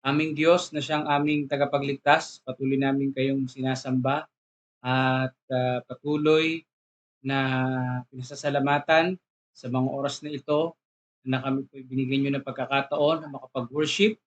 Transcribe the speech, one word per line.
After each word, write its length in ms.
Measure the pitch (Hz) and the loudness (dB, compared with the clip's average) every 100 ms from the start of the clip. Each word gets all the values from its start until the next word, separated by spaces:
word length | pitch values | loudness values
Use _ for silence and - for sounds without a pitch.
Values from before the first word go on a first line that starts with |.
| 135 | 0
Aming 240 | 147 156 | 0 0
Diyos 400 | 147 156 175 170 | 2 4 4 2
na 80 | 151 | -6
siyang 240 | 135 151 | -2 -2
aming 480 | 151 143 147 151 139 | 2 2 2 0 0
tagapagligtas, 880 | 139 143 147 139 139 - 131 - - - | 0 2 0 -2 -2 4 2 2 -14 -12
patuloy 320 | 127 135 135 | -4 0 0
namin 320 | 139 139 139 | 2 0 0
kayong 400 | 135 135 139 131 | 0 -2 0 -4
sinasamba 720 | 135 131 127 135 127 127 143 - _ _ _ _ _ | -4 -4 -4 -2 0 0 -2 -4 _ _ _ _ _
at, 560 | 127 131 131 131 131 _ _ | -2 0 2 0 -2 _ _
ah, 320 | 131 127 123 | -2 0 -2
patuloy 800 | - 127 147 151 151 156 160 165 _ _ _ _ _ _ | -6 -10 -4 0 4 4 2 -2 _ _ _ _ _ _
na 180 | 135 139 131 131 131 131 127 127 127 | -2 0 0 0 0 0 -2 -4 -8
pinasasalamatan 1120 | 127 123 143 147 143 139 143 143 160 175 185 _ _ _ | -14 -14 -6 -2 0 2 0 4 4 4 -2 _ _ _
sa 160 | _ 127 | _ -4
mga 220 | 127 127 | -2 0
oras 320 | 139 139 - | -2 -4 -6
na 80 | 147 | -10
ito 480 | 147 - 147 165 - _ _ _ _ 131 | -10 -2 0 0 -4 _ _ _ _ -4
na 160 | 131 | -2
kami 240 | 135 135 139 | 0 -4 -4
po'y 160 | 139 | -14
binigyan 360 | 127 131 127 139 | -6 -4 0 0
nyo 80 | 139 139 | 0 -2
ng 80 | 139 | -6
pagkakataon 800 | 135 123 139 139 147 147 160 151 | -8 -2 -2 0 2 2 2 -4
na 60 | 135 | -14
makapag-worship. 800 | 135 135 120 139 151 - 208 220 | -8 -8 -6 -2 -2 4 2 2